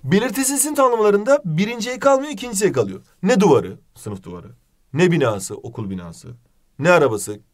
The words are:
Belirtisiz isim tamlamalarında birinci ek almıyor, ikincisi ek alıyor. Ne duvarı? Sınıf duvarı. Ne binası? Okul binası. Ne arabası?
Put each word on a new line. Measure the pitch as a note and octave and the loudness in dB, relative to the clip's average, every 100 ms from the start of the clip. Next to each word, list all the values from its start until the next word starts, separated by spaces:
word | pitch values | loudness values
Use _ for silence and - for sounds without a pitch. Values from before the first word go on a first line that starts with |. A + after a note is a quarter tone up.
Belirtisiz | C3 F#3+ B3+ A3+ C4+ C#4 | 2 0 0 -2 -2 -2
isim | D4+ C#4+ | -2 2
tamlamalarında | C4 A#3 G#3 G3+ G#3+ C#4+ F#3+ | 2 4 2 2 2 0 0
birinci | D3+ G#3+ A#3+ A3+ | -2 -2 -4 -8
ek | B3+ C#4 | 0 2
almıyor, | C4+ D4 | 2 0
ikincisi | A3 B3 G3 G3+ | -8 -8 -2 0
ek | B2+ | 0
alıyor. | G2+ F#2+ _ _ | -4 -8 _ _
Ne | F#3 A#3+ | 0 4
duvarı? | G3 B2 F2+ - _ - | 6 4 2 -14 _ -18
Sınıf | G#2+ G2 | -14 -14
duvarı. | F#2+ F2 - - _ _ _ | -14 -18 -18 -20 _ _ _
Ne | C3 F3 | 0 2
binası? | E3 B2+ G#2 F#2 G#2 | 2 0 -2 -8 -12
Okul | A#2 A2+ G2+ | -12 -10 -10
binası. | F#2+ F2 E2 A#2+ - _ _ _ - | -10 -12 -18 -20 -20 _ _ _ -2
Ne | D3+ | 2
arabası? | F3 C#3 G#2 G#2 G#2 _ | 4 4 0 -8 -12 _